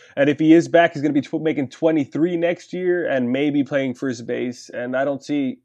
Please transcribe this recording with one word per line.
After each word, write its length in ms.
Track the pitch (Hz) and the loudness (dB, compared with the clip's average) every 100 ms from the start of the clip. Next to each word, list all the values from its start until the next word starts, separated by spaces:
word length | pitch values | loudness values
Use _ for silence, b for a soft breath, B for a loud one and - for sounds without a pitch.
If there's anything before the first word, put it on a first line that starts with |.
| B - | B 0
and 140 | 139 | 0
if 100 | 143 | 4
he 140 | 156 | 6
is 160 | 165 135 | 6 6
back, 240 | 165 170 | 4 4
he's 80 | 147 | 2
gonna 120 | 147 | -2
be 80 | 143 | 0
tw-, 200 | 131 160 | -2 -4
making 260 | 160 151 127 | -4 -2 -6
twenty-three 680 | - 160 160 135 143 170 170 | -2 0 0 -2 -2 0 0
next 340 | 170 175 - | -2 -4 -8
year, 380 | 180 185 175 160 | -4 -2 0 0
and 240 | 135 123 | -2 -2
maybe 280 | 131 147 143 135 | 0 0 0 0
playing 300 | 143 135 123 | -2 -4 -4
first 300 | 139 120 117 | -6 -6 -6
base. 440 | 120 123 120 - | -6 -6 -8 -12
And 260 | - 123 127 | -10 -6 -2
I 80 | |
don't 180 | 139 139 | -2 -4
see, 380 | - 147 131 123 | -4 -4 -4 -6